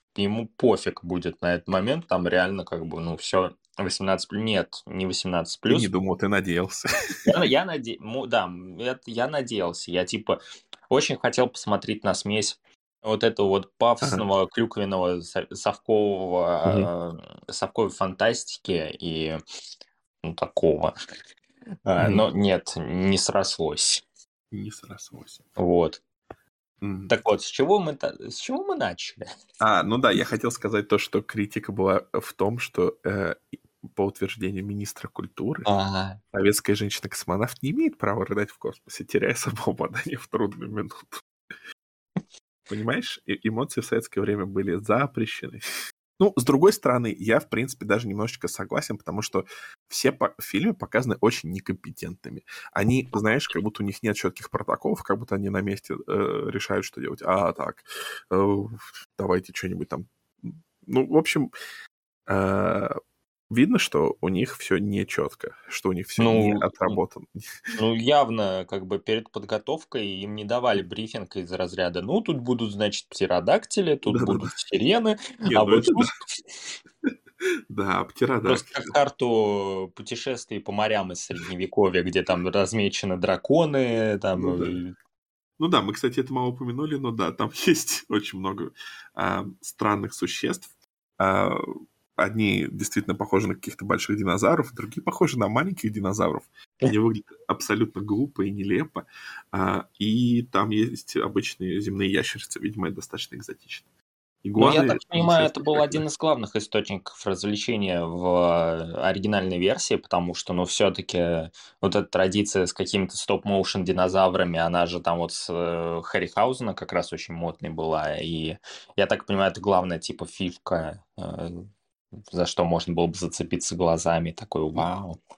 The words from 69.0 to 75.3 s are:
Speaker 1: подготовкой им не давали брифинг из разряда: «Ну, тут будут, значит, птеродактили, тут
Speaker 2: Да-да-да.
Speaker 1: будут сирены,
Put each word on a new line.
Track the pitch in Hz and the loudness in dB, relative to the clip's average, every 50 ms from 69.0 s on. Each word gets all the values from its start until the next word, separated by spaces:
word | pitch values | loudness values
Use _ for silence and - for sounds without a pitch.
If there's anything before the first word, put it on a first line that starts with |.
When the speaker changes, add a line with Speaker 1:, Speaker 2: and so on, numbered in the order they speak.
| - 110 110 113 110 - | -2 -2 -2 -2 -4 -6
Speaker 1:
подготовкой | - 107 101 98 110 104 - - 151 160 - - - 117 107 | -12 -10 -6 -4 -4 -4 -2 -4 -6 -6 -6 -6 -6 -4 -4
им | 98 95 95 98 104 107 | -4 -6 -6 -8 -8 -8
не | 107 104 | -6 -4
давали | 104 120 123 123 120 104 101 92 | -2 0 2 2 2 2 2 0
брифинг | 87 107 107 113 107 - 113 92 - - | -4 -8 -8 -8 -8 -8 -10 -10 -10 -8
из | 98 90 87 | -8 -8 -6
разряда: | 92 92 92 87 95 95 90 87 82 90 | -4 -4 -4 -2 -2 -2 -2 0 -2 -4
«Ну, | 92 117 175 226 | -2 0 -2 0
тут | - 165 151 127 | 0 -2 -4 -2
будут, | 120 127 123 117 113 104 101 | 0 0 0 0 -2 -2 -2
значит, | 101 107 101 - - - - | 0 0 0 -2 -4 -10 -8
птеродактили, | - - 95 90 90 90 87 113 170 220 - - - 208 185 160 143 | -4 -2 0 2 2 2 4 4 4 2 2 0 -2 0 2 2 2
тут | - - 110 113 120 | 0 2 0 2 2
Speaker 2:
Да-да-да. | - | 2
Speaker 1:
будут | - - - 113 - - | 2 0 0 -2 -6 -8
сирены, | - - - 98 95 110 165 214 240 220 220 214 214 - - | -8 -6 -2 -2 2 4 4 4 4 4 2 0 0 -4 -14